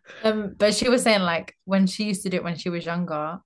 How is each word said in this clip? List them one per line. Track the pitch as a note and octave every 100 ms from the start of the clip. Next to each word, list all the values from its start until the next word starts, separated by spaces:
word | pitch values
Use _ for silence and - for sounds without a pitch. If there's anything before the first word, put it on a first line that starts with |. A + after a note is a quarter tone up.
| - -
Um, | A3 G#3+ G3+ -
but | G#3
she | G#3 B3
was | B3
saying, | A#3+ G#3+
like, | F3 E3 E3 _
when | - F#3+ F#3+
she | -
used | G#3+ F#3+
to | F#3+
do | F3+
it |
when | E3+ E3
she | F3+
was | E3+ E3
younger, | F3 F3 D3+ D3+ F3